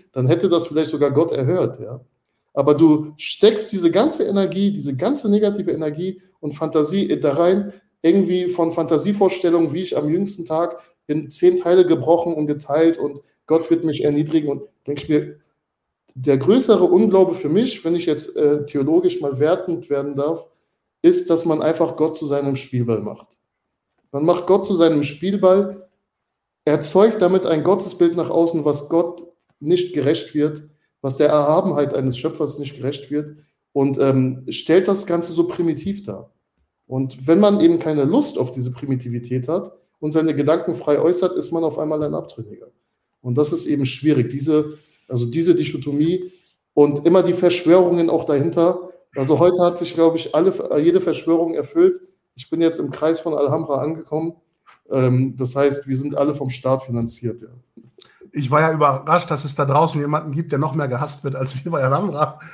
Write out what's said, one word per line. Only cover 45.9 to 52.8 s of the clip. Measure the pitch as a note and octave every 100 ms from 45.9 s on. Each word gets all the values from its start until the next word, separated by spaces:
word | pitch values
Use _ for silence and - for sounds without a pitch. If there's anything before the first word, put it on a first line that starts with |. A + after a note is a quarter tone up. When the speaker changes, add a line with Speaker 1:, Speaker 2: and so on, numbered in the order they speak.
| C#3+ D#3+ F#3 F3+ - _ _ _
Speaker 1:
und | - D3 D3 E3
immer | F#3
die | F3
Verschwörungen | F3 F3+ F3 D#3 F#3 F3 F3 E3
auch | D#3+ D#3+
dahinter. | C#3+ D3+ F3 E3+ F3 - - _ C3+
Also | C3+ C#3
heute | F3 F3
hat | F3 F3
sich, | E3
glaube | - E3 E3
ich, | - D3+
alle, | F#3 - - D3+
jede | E3 F3+
Verschwörung | F3+ D3 E3 E3 E3
erfüllt. | D#3 C#3 E3 F#3 F3+ - _ _ -
Ich | -
bin | E3
jetzt | E3
im | E3